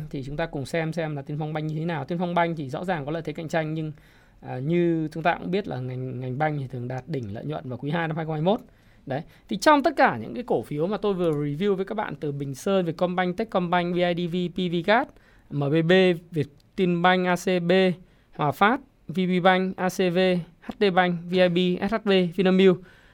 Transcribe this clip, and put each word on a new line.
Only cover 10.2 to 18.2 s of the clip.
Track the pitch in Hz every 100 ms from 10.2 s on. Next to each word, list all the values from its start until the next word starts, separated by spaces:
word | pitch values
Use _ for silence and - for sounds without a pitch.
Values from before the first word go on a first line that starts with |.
những | 220
cái | 240 240
cổ | 165
phiếu | - 147 170
mà | 208
tôi | 208
vừa | 185 175
review | 147 147 143 202 185
với | 190
các | 214
bạn | - 147
từ | 151
Bình | 139 139 131
Sơn, | 202 196 170
Vietcombank, | 165 180 180 180 175
Techcombank, | - 196 175 180 175 175
B |
I | 175 175 175
D |
V, | 180 175
P | 175
V | 180 170 165
card, | 226 - - _ _ _
M | 143
B | 139 160 165
B, | 185 185 175 -
Vietinbank, | 160 135 - _ - 180 175 180 185 180
A | 175
C | 185 180
B, | 170 185 185 175 - _